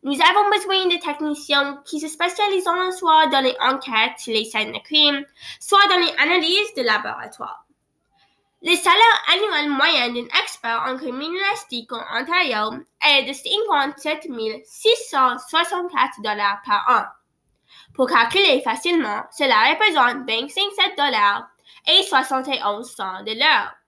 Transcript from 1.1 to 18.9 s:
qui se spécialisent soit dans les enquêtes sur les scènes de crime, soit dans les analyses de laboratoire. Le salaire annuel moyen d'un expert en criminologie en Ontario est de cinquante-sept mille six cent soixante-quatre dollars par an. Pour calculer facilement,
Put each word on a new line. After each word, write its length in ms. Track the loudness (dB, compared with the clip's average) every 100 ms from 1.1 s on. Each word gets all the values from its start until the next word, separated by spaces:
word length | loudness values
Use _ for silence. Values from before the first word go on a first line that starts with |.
| -4 -4 -6 -2 0 0 -6 -10
qui 140 | -8
se 80 | -8
spécialisent 600 | -4 -4 0 0 0 0 -2 -2 -2
soit 300 | 4 4 4
dans 140 | 2
les 140 | 0 0
enquêtes 560 | -2 -2 -2 0 0 -2
sur 160 | -4
les 120 | -4 -2
scènes 260 | -4 -4
de 80 | -8
crime, 440 | -2 2 2 2 -6 _ -20 -12
soit 280 | 2 4 6
dans 120 | 4
les 120 | 0 0
analyses 560 | 0 2 2 0 -2 -4
de 60 |
laboratoire. 840 | -2 -2 -4 -10 -14 -12 -14 -14 _ _ _ _ _ _ _ _ _ _
Le 120 | 0 2
salaire 480 | 4 6 6 4 2
annuel 380 | 0 2 0 0
moyen 400 | 2 2 2 0
d'un 180 | -4 -2 -2
expert 420 | -2 -6 -4 -4 -4
en 100 | -6
criminologie 920 | -8 -8 -6 -4 -4 -4 -8 -12 -10
en 300 | -12 -8 -8
Ontario 580 | -2 -2 0 -2 -4 -6 -16 _ 2
est 160 | 2
de 100 | 0
cinquante-sept 920 | -8 -6 -4 0 0 -2 -4 -6 -6 -8
mille 300 | -8 -8 -8 -14
six 300 | -2 0 0 0
cent 260 | 0 0 0
soixante-quatre 840 | -2 -2 0 -2 -4 -2 -2 -2
dollars 380 | -6 -2 -2 -2 -2
par 200 | 0 2
an. 140 | 2 0 -14 _ _ _ _ _ -20 _
Pour 140 | -2 2
calculer 540 | 4 4 4 4 4
facilement, 640 | 0 -4 0